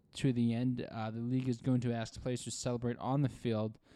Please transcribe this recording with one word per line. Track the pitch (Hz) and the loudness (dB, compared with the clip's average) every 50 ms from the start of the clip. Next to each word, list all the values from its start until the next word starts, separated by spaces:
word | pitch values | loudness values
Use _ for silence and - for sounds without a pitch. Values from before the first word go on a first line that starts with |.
| _ _ - | _ _ -6
To | - - 139 123 | 0 2 2 4
the | 120 120 117 113 | 4 4 2 2
end, | 117 127 127 123 120 - - | 2 2 0 0 0 -4 -6
uh, | - 113 110 110 | -6 -6 -4 -4
the | 110 117 | -4 -4
league | 117 120 127 131 127 131 | -2 0 0 0 0 0
is | 123 113 | -2 0
going | - 135 127 120 | 2 2 2 2
to | 117 120 117 | 2 0 0
ask | 117 113 110 - - - | -2 -4 -6 -8 -6 -4
players | 127 127 120 - | -4 -4 -4 -4
to | 120 | -6
celebrate | - - - 127 123 120 120 120 120 - | -8 -4 -2 -2 -2 0 0 -2 -2 -2
on | - 120 131 143 | -2 0 2 4
the | 147 127 | 2 2
field | - - - 120 113 107 107 107 110 - _ _ - | 0 -2 -2 0 2 2 0 -2 -4 -8 _ _ -20